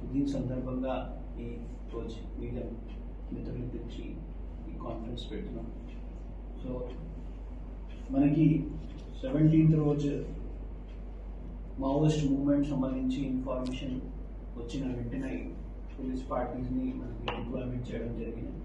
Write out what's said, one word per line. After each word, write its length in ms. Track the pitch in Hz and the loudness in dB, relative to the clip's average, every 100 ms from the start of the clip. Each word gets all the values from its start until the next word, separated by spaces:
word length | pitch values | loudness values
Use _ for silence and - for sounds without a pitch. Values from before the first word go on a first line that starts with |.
| 120 | 0
దీని 160 | 135 139 131 | 2 2 2
సందర్భంగా 580 | 123 127 123 127 131 123 - - - 120 | 0 -2 -2 -2 0 0 -2 -6 -8 -6
ఈ 40 | 117 120 117 - - | -6 -6 -8 -8 -8
రోజు 240 | 117 - - - - | -6 -6 -6 -8 -6
మీడియా 260 | 120 120 113 113 - - - - - | -4 -4 -4 -6 -8 -8 -8 -8 -8
మిత్రుల 320 | - - - 120 | -6 -6 -4 -4
గురించి 320 | - - - - - - - - - - | -6 -6 -8 -8 -8 -8 -8 -8 -8 -8
ఈ 40 | - | -8
కాన్ఫరెన్స్ 420 | - - - 123 - | -6 -6 -6 -6 -6
పెడుతున్నాం. 380 | - - - - - - - - - - - - - | -6 -6 -6 -6 -8 -8 -10 -8 -10 -8 -8 -8 -8
So, 80 | 127 127 120 240 - - - - - - - - - - - | -6 -4 -6 -6 -8 -8 -8 -8 -8 -8 -8 -8 -8 -8 -2
మనకి 360 | 135 147 156 147 - - - - - - - | 6 6 10 10 8 4 -4 -6 -8 -10 -6
సెవెంటీన్త్ 560 | 131 147 156 160 160 156 | 0 8 10 12 10 10
రోజు 280 | 147 143 143 139 - - - - - - - - - - - - - - - - | 8 4 2 0 -2 -6 -6 -8 -8 -8 -10 -10 -10 -10 -10 -8 -8 -8 -8 -2
మావోయిస్ట్ 420 | 135 143 311 - 269 | 2 6 6 6 4
మూవ్‌మెంట్ 360 | 269 285 285 277 | 4 6 6 4
సంబంధించి 480 | 254 262 262 262 - 262 | 2 2 2 2 2 2
ఇన్ఫర్మేషన్ 680 | 127 - 127 127 127 - - - - - - - - | 0 0 -2 -2 -2 -2 -4 -4 -8 -8 -8 -8 -8
వచ్చిన 280 | - 143 127 120 | -6 -4 -2 -2
వెంటనే 360 | 117 135 123 117 - - - - - | -2 -2 -2 -4 -6 -8 -8 -8 -10
పోలీస్ 320 | - 131 - - | -6 -4 -4 -2
పార్టీస్ని 560 | 139 123 127 123 127 127 - | -2 -2 -2 -2 0 0 -2
మనకి 240 | - - - 113 | -6 -6 -4 -4
డిప్లాయ్‌మెంట్ 520 | 117 131 123 123 120 | -2 -4 -2 -4 -4
చేయడం 240 | 120 117 117 | -4 -4 -4
జరిగింది. 400 | 113 113 - - | -4 -6 -6 -6